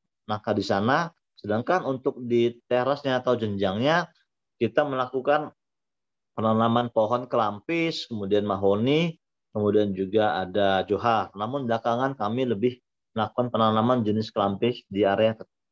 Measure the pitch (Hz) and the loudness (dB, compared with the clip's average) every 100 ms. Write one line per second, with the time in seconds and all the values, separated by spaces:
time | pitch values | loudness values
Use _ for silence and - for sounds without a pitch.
0 | _ _ - 208 - 151 - 98 110 147 | _ _ -8 -6 -2 -2 0 0 2 0
1 | 165 _ _ _ 104 110 123 180 131 131 | -2 _ _ _ -4 -4 0 -2 0 -4
2 | 139 127 123 120 120 120 - 123 123 143 | -4 -4 -2 0 0 -2 -2 0 0 -2
3 | 139 127 127 117 107 98 95 101 139 170 | -2 -2 0 0 0 -2 -2 0 2 0
4 | 165 _ _ _ _ - 113 151 147 131 | -2 _ _ _ _ -4 -2 0 0 -2
5 | 127 131 135 147 143 _ _ _ _ _ | -4 -4 0 0 -2 _ _ _ _ _
6 | _ _ _ - 110 110 117 117 120 113 | _ _ _ -4 0 2 2 2 0 0
7 | 107 123 131 123 107 104 - 165 165 160 | 0 0 -2 0 0 -4 -6 -2 -2 -4
8 | - 110 98 101 104 95 98 101 123 151 | -8 -8 0 0 2 0 2 2 2 2
9 | 170 - _ _ _ 110 104 104 104 95 | 0 -4 _ _ _ -2 2 2 2 0
10 | 95 107 107 90 92 101 98 95 92 95 | 0 2 2 0 -2 0 2 2 0 0
11 | 117 110 92 98 110 143 120 113 120 117 | 2 0 -2 -6 -6 -4 -2 -2 -2 -2
12 | 135 139 104 120 127 101 120 120 _ _ | -2 -2 -4 -2 -2 0 -2 -4 _ _
13 | _ 113 104 - 123 - 110 110 117 127 | _ -6 -4 -2 -2 2 2 4 2 2
14 | 107 107 107 113 101 95 120 123 - 98 | 0 -2 -2 -2 0 0 -2 -4 -8 0
15 | 98 98 110 110 - _ _ | 2 4 2 0 -12 _ _